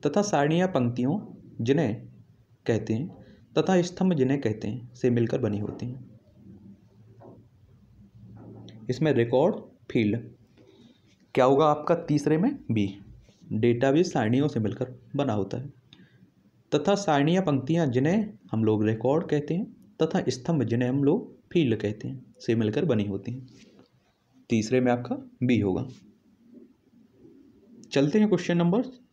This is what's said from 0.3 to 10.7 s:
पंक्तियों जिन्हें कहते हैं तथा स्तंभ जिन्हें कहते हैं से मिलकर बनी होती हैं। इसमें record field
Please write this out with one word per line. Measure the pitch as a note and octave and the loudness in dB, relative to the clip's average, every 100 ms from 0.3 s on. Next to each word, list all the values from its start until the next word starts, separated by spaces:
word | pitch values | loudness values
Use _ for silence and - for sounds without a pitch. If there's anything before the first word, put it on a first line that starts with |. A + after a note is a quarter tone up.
| D#3 C#3+ D#3+ F#3 | 2 2 2 2
पंक्तियों | F3+ A#2+ A#2+ B2 G3 - - - - | 0 0 0 -2 -2 -6 -18 -20 -6
जिन्हें | A#2 C#3+ C#3 - - - - _ _ _ - | 0 2 2 -2 -10 -20 -20 _ _ _ -2
कहते | A2 - | -2 0
हैं | A2 E3+ - - - _ - | -4 -4 -10 -20 -20 _ -2
तथा | D#3 F#3 | 2 2
स्तंभ | F3 - F#3 | 2 0 0
जिन्हें | E3 B2+ C#3 | 2 2 2
कहते | A#2 G#2+ G#2+ | -2 -4 -6
हैं | A#2+ - | -8 -12
से | - B2+ | -2 0
मिलकर | A#2+ A2+ - | 2 0 0
बनी | A2+ G#2 | -2 -2
होती | G#2 - A#2+ | -6 -8 -10
हैं। | C3 - - _ - - - - - _ _ - - - - - _ _ - _ - - - - - - - - - - | -10 -16 -20 _ -20 -20 -20 -20 -20 _ _ -20 -20 -20 -20 -20 _ _ -20 _ -20 -20 -20 -20 -20 -20 -18 -20 -20 -8
इसमें | B2+ D#3 | -2 0
record | B2 A#2 B2+ E3 - - _ _ | 2 2 2 2 0 -10 _ _
field | C3 G#2+ A2 - - _ _ - | 0 0 0 -6 -20 _ _ -20